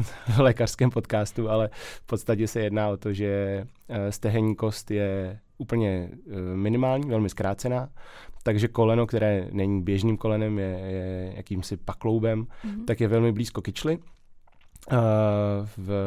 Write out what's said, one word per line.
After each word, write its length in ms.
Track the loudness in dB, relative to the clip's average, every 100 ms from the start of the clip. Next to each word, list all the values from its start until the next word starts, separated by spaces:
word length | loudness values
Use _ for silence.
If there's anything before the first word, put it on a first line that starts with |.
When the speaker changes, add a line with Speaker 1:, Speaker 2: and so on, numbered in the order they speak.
Speaker 1:
<laughs> 260 | -2 -4 0
v 100 | 4
lékařském 520 | 6 4 0 2 2
podcastu, 600 | 2 0 0 0 -2 0
ale 200 | 2 0
v 340 | -4 -14 -14 -6
podstatě 420 | -4 0 0 0
se 120 | 0
jedná 280 | 0 0 0
o 80 | -2
to, 160 | -2
že, 520 | -2 0 0 0 -4 -8 -14 -8
eh, 240 | -4 -2
stehenní 440 | -2 0 2 2 2
kost 340 | -2 -2 -4
je 480 | -2 0 -2 -6 -10 -14 -14
úplně, 520 | -2 0 2 0 -4 -10 -12
eh, 260 | -8 -4 0
minimální, 520 | 2 2 2 2 0
velmi 200 | 0 0
zkrácená, 580 | 0 -2 -2 -2 -2 -4 -10 -16 -16 -16 -6
takže 260 | 0 2 2
koleno, 380 | 4 4 4 2
které 420 | 2 2 2 0
není 300 | 0 0 0
běžným 340 | 2 2 2 2
kolenem, 420 | 0 0 0 -2
je, 80 | -2
je 640 | -4 -4 -4 -4 -6 -6 -10
jakýmsi 400 | -8 -6 -4 -6
pakloubem, 680 | -6 -4 0 2 2 0 -4 -8
Speaker 2:
Mhm. 200 | -8 -6
Speaker 1:
tak 160 | -2 0
je 80 | 4
velmi 240 | 4 4
blízko 300 | 2 -2 -6
kyčli. 360 | -6 -4 -2 -2 -6 -20 -20 -20 -20 -20 -20 -18 0
Eh, 60 | 4 6 6 4 4 2 0 -4 -8
v-, 160 | -4 -2